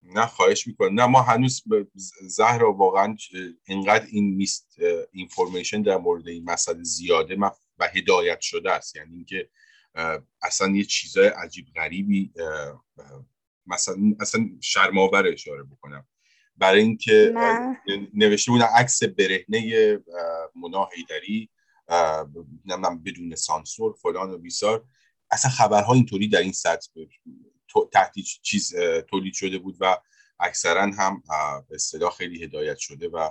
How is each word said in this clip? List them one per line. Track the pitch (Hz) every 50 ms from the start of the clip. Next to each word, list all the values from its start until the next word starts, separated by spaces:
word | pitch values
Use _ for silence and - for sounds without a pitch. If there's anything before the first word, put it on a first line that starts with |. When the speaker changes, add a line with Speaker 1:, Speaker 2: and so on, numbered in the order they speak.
| _
Speaker 1:
نه، | 90 90 107 117
خواهش | 117 - - 92 95 104 - -
می‌کنم. | 120 104 _ 101 92 98 113
نه، | 123
ما | 123 127 131
هنوز | 127 127 117 120 131 131 127 - _ 110
ب-، | 110 104 98 _ _
ز-، | 98 - - - - 98
زهرا، | 92 - - 107 117 120 117 117 107 98
واقعاً | 95 98 95 95 98 98 107 110 104 - - 92 92 92 90 85 _ _
اینقدر | - 95 98 98 101 107 110 107 -
این | 107 104 101 98 95
نیست، | 95 98 - - - _ _ _ _
اه، | - 87 85 82 82 _
اینفورمیشن | _ 92 90 - - - 90 90 92 90 87 - - 107
در | 104 101 95
مورد | 92 85 87 87 85 80
این | 85 85 85 82 87
مسئله | 85 - - 87 85 85 85
زیاده | 80 80 85 87 90 85 82 80 82 95
و، | 98 101 98 - _ _ _ _
و | _ 87 85 92
هدایت | 95 87 98 92 90 87 87 85 -
شده | - - - 85 82 95
است، | 87 78 - - -
یعنی | 78 76 80 85
اینکه، | 87 87 _ 98 92 - _ _ _ _ _ _ _ _ _ _
اه، | 80 80 82 78 73 _ _ _ _
اصلاً | - - - - 98 98
یه | 98 101 101
چیزای | - - - - - - 95 98
عجیب | 104 - - 85 85 - 92 82 _ _
غریبی، | 80 80 78 85 95 98 101 101 98 98 - _ 85
اه، | 82 80 78 76 71 71 69 65 _ _ _ -
اه، | 71 69 67 67 67 _ _ _ _ _ _ _ _
مثلاً، | 92 90 - - - 92 95 104 107 104 -
اصلاً | 104 - - 113 113 98 95 -
شرم‌آور | - - - 98 95 92 95 95 95 - 101 98 98
اشاره | 90 78 - - 76 73 71 69
بکنم | 69 69 _ - 71 71 69 _ _ _ _ _ _ _ _ _ _ _
برای | _ 95 95 95 104
اینکه، | 110 113 110 - - 113 107 107 107 113 -
Speaker 2:
نه. | 233 233 233 226 233 247 262 262 - _ 202
Speaker 1:
اه، | 196 202 202 196 208
نوشته | 208 - 104 104 101 - -
بودن | 120 120 120
عکس | 113 110 120 127 127 - - 117
برهنه، | 104 92 - 95 92 95 92 - - 107 113 110 110 113 110 110 107 104
اه، | 98 _ - 85 87 - 85 82 82 80 80 _
مونا | 85 87 87 90 98 95 - -
حیدری، | 85 82 - 80 76 - 98 104 113 113 _ _ _ _ _ _ _ _
اه، | - 85 87 82 78 78 78 78 73 73 82 80 69 78 80 _
نمی‌دونم | 95 92 90 92 87 87 82 80
بدون | 95 82 85 87 85 80
سانسور | 78 - - 78 78 78 - - - 110 110 104
فلان | _ - - 95 90 95 95
و | 92
بیسار. | 85 85 85 82 - 101 107 110 110 _ _ _ _ _ _ _ _ _ _
اصلاً | - - - 131
خبرها | 127 - 117 104 107 104 101 110 127
اینطوری | 131 120 - 101 95 104 107
در | 104 90
این | 87 95
سطح | 95 - - 85 82 - - - _ 80 80 71 _ _ _ - - - - _ _ _ _
تو-، | _ - - - - -
تحت | - - - _ 101 92 - - _ _
چیز، | - - 101 95 - 90
اه، | 90 87 85 82 82
تولید | 80 _ - 95 95 95 -
شده | - 98 92 92
بود | 92 92 95 90 _
و | 95 92 92 - _ _ _ _ _ _ _ _
اکثراً | 90 90 - - - 87 85 92 101
هم، | 101 98 104 95 95 98 87 _ -
اه، | 78 76 76 73 69 67 67 _
به | 78
اصطلاح | 71 - - - 78 85 -
خیلی | - - 90 87 87 82 82
هدایت | 73 69 73 76 76 71
شده | - - - 71 71 85 85
و | 82 82 80 78